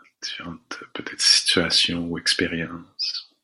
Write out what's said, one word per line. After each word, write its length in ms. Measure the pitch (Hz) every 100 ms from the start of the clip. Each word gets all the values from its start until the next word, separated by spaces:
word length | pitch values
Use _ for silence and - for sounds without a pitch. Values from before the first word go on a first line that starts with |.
| - _
différentes 640 | - - - 82 - - -
peut-être 280 | - - -
situations 840 | - - - 92 82 - - 85 85
ou 100 | 82
expériences. 1160 | - - 85 82 82 85 - - - - - _